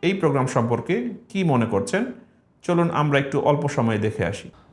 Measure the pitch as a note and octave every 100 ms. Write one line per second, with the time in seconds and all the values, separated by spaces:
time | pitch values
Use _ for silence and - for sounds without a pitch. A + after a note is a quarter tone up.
0 | E3+ G3 D#3 C#3 C3 C3 A#2 A#2 - A3+
1 | B3 - - G3 E3+ B2+ A2 G2 - F#3+
2 | B3+ - - _ _ _ - E3+ E3+ -
3 | D3+ C#3 C#3 C#3+ C#3 D3 C#3+ - A2+ G#2+
4 | G2+ - F2 - - - -